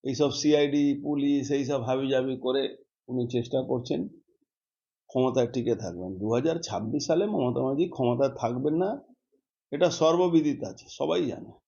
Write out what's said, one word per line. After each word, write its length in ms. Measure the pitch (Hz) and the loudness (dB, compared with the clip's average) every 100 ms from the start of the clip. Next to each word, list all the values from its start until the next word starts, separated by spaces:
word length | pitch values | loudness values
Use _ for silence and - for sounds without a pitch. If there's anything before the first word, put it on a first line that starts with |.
এইসব 260 | 131 127 147 | -6 0 0
সিআইডি, 520 | - 151 151 147 147 143 143 | 2 2 4 4 2 2 0
পুলিশ, 420 | 143 147 143 143 139 | -2 -2 0 0 0
এইসব 300 | 139 131 139 | -2 0 -2
হাবিজাবি 520 | 117 131 135 135 131 127 | -2 -2 0 0 0 -2
করে 260 | 123 131 131 - _ _ - | -2 0 -2 -6 _ _ -8
উনি 140 | 127 120 | -4 -2
চেষ্টা 300 | 123 117 139 | -2 -2 -2
করছেন 380 | 127 127 120 - - - _ _ _ _ _ _ _ _ _ | 0 -4 -2 -4 -4 -10 _ _ _ _ _ _ _ _ _
ক্ষমতায় 400 | 131 127 127 120 | 0 2 2 0
টিকে 220 | 127 117 113 | 0 -2 -2
থাকবেন। 340 | 101 87 90 95 | -4 -8 -8 -6
দু 80 | 107 | 0
হাজার 220 | 117 151 165 | 0 0 -4
ছাব্বিশ 400 | 165 87 110 143 143 | -4 -6 -2 -4 0
সালে 180 | 160 208 | 0 0
মমতা 340 | 214 123 120 | 0 0 0
ব্যানার্জি 260 | 131 139 175 | -2 0 -2
ক্ষমতায় 460 | - 123 120 139 135 | 0 0 2 0 0
থাকবেন 340 | 117 123 143 | -2 0 0
না, 160 | 160 190 277 - _ _ _ _ _ _ | 0 0 -4 -12 _ _ _ _ _ _
এটা 160 | 147 175 | 0 0
সর্ববিদিত 680 | 170 160 170 180 165 147 135 - | 4 4 4 6 4 4 -2 -6
আছে, 160 | - - - | -10 -18 -6
সবাই 280 | 147 175 143 | 0 0 0
জানে। 240 | - - - | -4 -12 -20